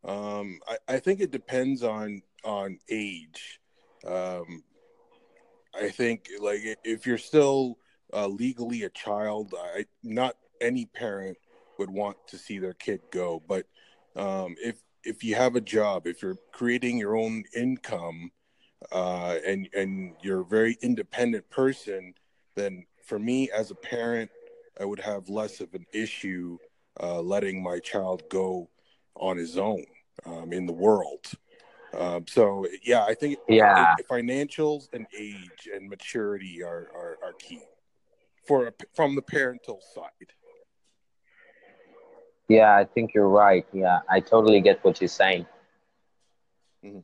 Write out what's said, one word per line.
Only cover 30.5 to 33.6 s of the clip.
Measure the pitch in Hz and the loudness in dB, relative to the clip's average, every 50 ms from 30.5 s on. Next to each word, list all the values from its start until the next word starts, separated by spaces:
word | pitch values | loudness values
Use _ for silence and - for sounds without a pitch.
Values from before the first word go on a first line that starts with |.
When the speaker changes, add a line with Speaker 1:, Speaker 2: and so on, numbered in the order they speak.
| 87 | -6
Speaker 1:
in | 92 90 | -6 -4
the | 87 85 | -6 -4
world. | 82 92 107 107 101 87 73 69 - _ - - - _ _ _ _ _ - - - - - - | 4 6 6 6 6 2 -4 -10 -14 _ -16 -18 -18 _ _ _ _ _ -20 -20 -20 -20 -14 -8
Um, | - 87 90 87 87 82 | -6 -4 -4 -4 -4 -6
so, | - - 127 113 101 98 98 95 90 90 98 _ | 0 6 6 6 6 4 -2 -6 -6 -8 -8 _
yeah, | 120 123 117 104 | 2 4 4 4
I | 104 113 | 2 0
think | - 147 147 143 - - | 0 -2 -4 -4 -4 2
Speaker 2:
Yeah. | - 113 110 | 6 8 10